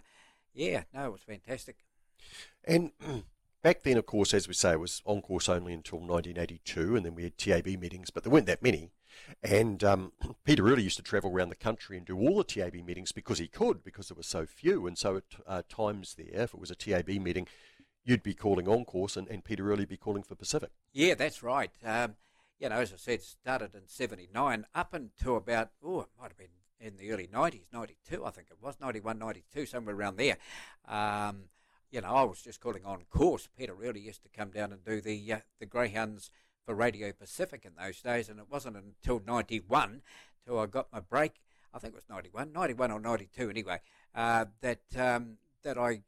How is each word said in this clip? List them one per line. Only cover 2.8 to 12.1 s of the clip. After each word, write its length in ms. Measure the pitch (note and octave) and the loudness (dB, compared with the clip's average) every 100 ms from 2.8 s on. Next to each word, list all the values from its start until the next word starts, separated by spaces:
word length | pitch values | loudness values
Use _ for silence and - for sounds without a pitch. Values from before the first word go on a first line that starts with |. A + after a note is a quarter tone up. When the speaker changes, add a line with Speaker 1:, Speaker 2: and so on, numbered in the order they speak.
| E3+ - | 2 -6
Speaker 2:
<clears throat> 240 | - A#2+ - _ _ _ | -6 -6 -8 _ _ _
back 200 | E3 F3 | 6 6
then, 140 | C3+ A#2 | 6 4
of 100 | - | 6
course, 260 | G#2+ G2 | 4 6
as 140 | G2+ F2+ | 4 2
we 80 | |
say, 180 | F2 F#2 | 4 6
it 80 | D#2+ | 4
was 220 | F2 - | 2 -6
on 180 | - G#2 | -2 -2
course 260 | - F2+ - | 0 0 2
only 240 | F2+ F2+ | 2 0
until 280 | E2 - E2+ | -8 -8 -8
nineteen 380 | F2 E2+ E2+ F2 | 0 0 0 -4
eighty-two, 560 | E2+ E2 - - F2 | -4 -6 -6 -2 2
and 100 | A#2 | 2
then 120 | E2+ E2 | 0 -6
we 80 | |
had 120 | E2+ - | -8 -2
T 140 | G2+ | 4
A 120 | F2 | 4
B 140 | F#2 F#2+ | 4 -4
meetings, 340 | F2 F#2 F2+ | -6 -10 -10
but 120 | - | -4
there 100 | - | 6
weren't 140 | D3+ F#2+ | 6 8
that 160 | E2 | 4
many. 300 | B2+ D2+ E2+ _ _ - - - | 4 2 -2 _ _ -20 -20 -6
And, 420 | G#2 G2+ A2+ F#2+ | 4 6 6 4
um, 280 | G2+ F#2+ F#2 - - | 6 6 2 -8 -8
<clears throat> 160 | - | -2
Peter 180 | - D3 | 4 8
really 200 | G#2 C3 | 8 6
used 140 | F#2+ - | 4 -2
to 60 | |
travel 280 | - G2+ G2 | -2 0 2
around 200 | F2+ F2 | 0 0
the 40 | |
country 420 | E2 A2+ A#2 - F#2 | -2 -4 -4 -6 -12
and 100 | |
do 120 | F2 | -6